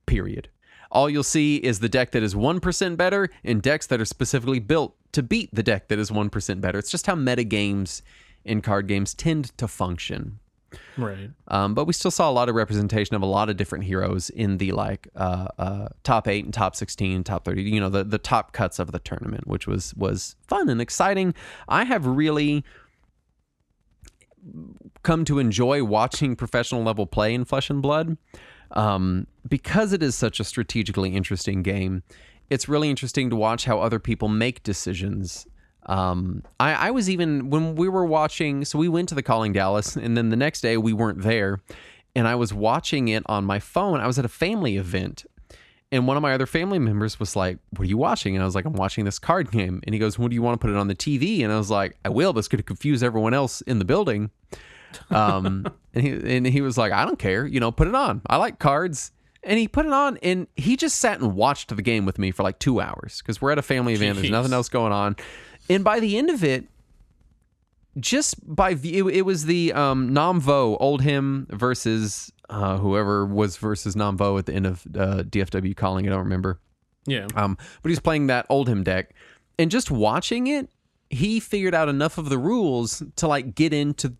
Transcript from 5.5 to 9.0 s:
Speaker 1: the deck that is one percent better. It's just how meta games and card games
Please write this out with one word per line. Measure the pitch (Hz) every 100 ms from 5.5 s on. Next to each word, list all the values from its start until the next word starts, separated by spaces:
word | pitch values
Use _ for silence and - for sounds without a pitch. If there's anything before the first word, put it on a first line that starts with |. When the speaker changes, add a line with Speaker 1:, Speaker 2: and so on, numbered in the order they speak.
Speaker 1:
the | -
deck | 110 101 -
that | 107
is | 104
one | 107 104
percent | 107 - 95
better. | 95 95
It's | -
just | 175 -
how |
meta | 180 127 123
games | 113 107 101 101 95 - - - - - -
and | 107
card | 107 101 101
games | 98